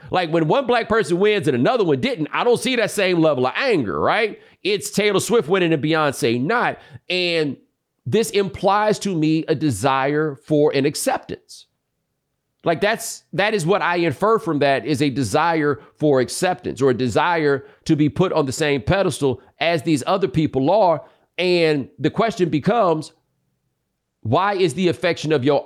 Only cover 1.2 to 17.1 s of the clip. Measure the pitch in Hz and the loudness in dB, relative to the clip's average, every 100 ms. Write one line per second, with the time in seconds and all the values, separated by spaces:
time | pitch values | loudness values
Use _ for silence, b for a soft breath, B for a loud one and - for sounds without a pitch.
1.2 | 208 208 156 123 151 247 180 139 131 233 | 2 2 0 2 2 2 2 0 -2 -4
2.2 | 147 147 214 233 262 247 208 - 190 180 | -4 -2 0 0 0 0 -2 0 0 2
3.2 | 156 139 123 180 269 196 104 73 101 185 | 2 2 0 -2 0 0 0 -2 0 0
4.2 | 220 165 b b 170 208 - - 208 190 | -2 -6 b b -4 -4 -4 -2 0 0
5.2 | - 233 147 190 175 160 151 160 147 127 | 2 0 2 2 2 0 0 0 0 0
6.2 | 135 120 139 240 180 127 B B - 180 | 0 0 0 -2 -2 -4 B B -6 -4
7.2 | 175 170 151 - _ _ _ _ - 190 | -2 0 -2 -6 _ _ _ _ -2 0
8.2 | 220 202 196 - 202 202 214 208 202 170 | 0 0 -2 -2 0 2 2 0 -2 -2
9.2 | 156 160 151 151 156 101 131 135 135 147 | 0 0 0 -2 -2 0 0 0 0 0
10.2 | 156 139 - 151 147 139 139 151 262 349 | -2 -6 -2 2 2 2 0 -2 -4 -4
11.2 | - - _ - - _ _ _ _ _ | -6 -16 _ -20 -20 _ _ _ _ _
12.2 | _ _ _ _ 165 165 202 220 - - | _ _ _ _ -4 0 0 -2 -6 -14
13.2 | _ 143 208 220 156 190 160 180 170 127 | _ -2 0 0 0 0 0 0 0 0
14.2 | 208 226 170 147 139 135 117 147 151 127 | 2 2 0 0 2 2 0 0 0 -2
15.2 | 120 135 165 165 147 135 B - 151 135 | -2 0 2 0 0 -2 B -2 2 2
16.2 | 123 - 180 180 - 82 135 120 127 | 0 -2 -2 -2 -6 0 2 2 0